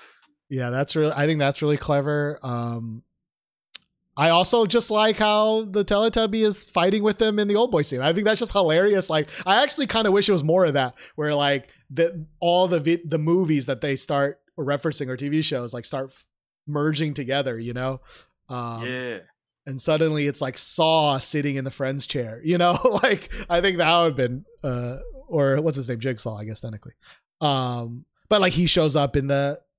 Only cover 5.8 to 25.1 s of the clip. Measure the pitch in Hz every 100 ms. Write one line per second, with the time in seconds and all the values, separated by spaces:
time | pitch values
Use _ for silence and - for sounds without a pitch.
5.8 | 202 202 226 226 220 220 214 190 - 175
6.8 | 180 214 214 208 220 208 202 208 247 165
7.8 | 143 127 147 170 208 214 233 202 170 160
8.8 | 202 196 - 156 143 - 185 214 285 302
9.8 | 240 226 214 196 202 180 151 180 170 139
10.8 | 127 - - - 151 147 143 139 - _
11.8 | - 139 170 175 156 - 170 180 185 170
12.8 | 151 170 165 156 156 180 165 147 120 123
13.8 | 147 135 - 143 139 - _ - 139 143
14.8 | 165 - 127 127 143 156 156 131 120 123
15.8 | - 135 135 - _ _ _ _ - 147
16.8 | 151 147 156 147 123 139 135 117 117 123
17.8 | 131 131 - - - _ - 123 117 113
18.8 | 123 127 123 101 - _ _ _ - 131
19.8 | - 151 160 151 143 135 131 - - -
20.8 | 160 160 151 135 - 151 143 135 131 -
21.8 | 131 139 - 143 113 117 156 175 175 -
22.8 | 254 202 262 202 - - - 175 190 175
23.8 | 160 170 165 135 123 127 - - 143 123
24.8 | 120 135 -